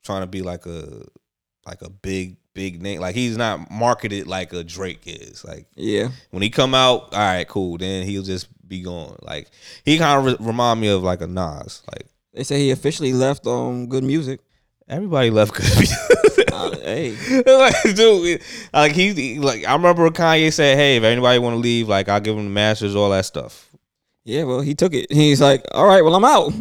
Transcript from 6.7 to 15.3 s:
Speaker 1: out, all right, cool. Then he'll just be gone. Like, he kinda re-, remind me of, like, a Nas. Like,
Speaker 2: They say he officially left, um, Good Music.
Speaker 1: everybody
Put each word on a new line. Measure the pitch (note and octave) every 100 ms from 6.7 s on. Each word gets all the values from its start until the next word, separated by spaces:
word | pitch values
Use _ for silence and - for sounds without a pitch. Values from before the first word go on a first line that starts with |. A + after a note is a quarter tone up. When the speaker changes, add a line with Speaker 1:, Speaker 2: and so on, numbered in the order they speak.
Speaker 1:
out, | C3 C3 A#2+ -
all | G2
right, | G#2 F#2 E2
cool. | - F#2 E2+
Then | F#2 F#2+ F#2
he'll | G2
just | F#2+ F#2 - _ _
be | F#2
gone. | F2+ F2 D2+ -
Like, | - D2+ - _ - -
he | - D#3
kinda | D#3+ C#3+
re-, | C3+ B2
remind | A2+ A#2 A#2+ A2+
me | G#2+
of, | G2+
like, | F#2 F2+
a | E2
Nas. | F2+ F2 D2 - - -
Like, | - - _ _
Speaker 2:
They | -
say | C3+ C#3+
he | C#3+
officially | C3 C3+ D#3+ C#3+
left, | B2+ C3 C#3 -
um, | B2 B2 B2 B2
Good | C3
Music. | C3 D3+ C3+ C3 _ _ _ _ _
Speaker 1:
everybody | D3+ G3+ D3+ B2